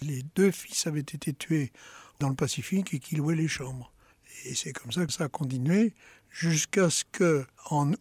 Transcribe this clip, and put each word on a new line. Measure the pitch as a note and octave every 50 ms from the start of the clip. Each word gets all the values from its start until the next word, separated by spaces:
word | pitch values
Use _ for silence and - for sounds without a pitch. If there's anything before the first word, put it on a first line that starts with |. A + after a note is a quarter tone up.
les | C3+ D3+ C#3+ B2+ B2+ D3+ -
deux | F3+ F#3+ G3
fils | E3+ - - - - - -
avaient | E3+ D3+ D3+
été | C#3 - - C#3+ - E3 C#3
tués | - - - D#3+ D#3 C#3 A#2+ - - - - - - - - - -
dans | C#3 C3+
le | C3+
Pacifique | - D3+ C3 - - A#2 - F#3+ F#3+ F#3 - -
et | C3+
qui | - - D#3+
louait | D3+ C#3+ D#3 E3+
les | D#3+ D#3+ D3+
chambres. | - - C3+ C3 C3 B2+ A#2+ - _ _ _ _ _ _ _ - - - -
Et | - C#3
c'est | - - D#3 C3+
comme | - - A#2 A2+
ça | F3 F3+
que | D3 -
ça | - E3
a | C3+
continué, | - - D3+ B2+ C3 B2+ B2+ D3 F3 G#3 A#3 G#3+ - _ - - - - _ _
jusqu'à | - - E3 E3+ D#3+ D3+ - - - G3+ F#3 E3
ce | - - - - -
que, | - F#3+ E3+ D#3 C#3+ C3 - _ _ - -
en | D#3+ D3 C#3+ C#3+ F#3 -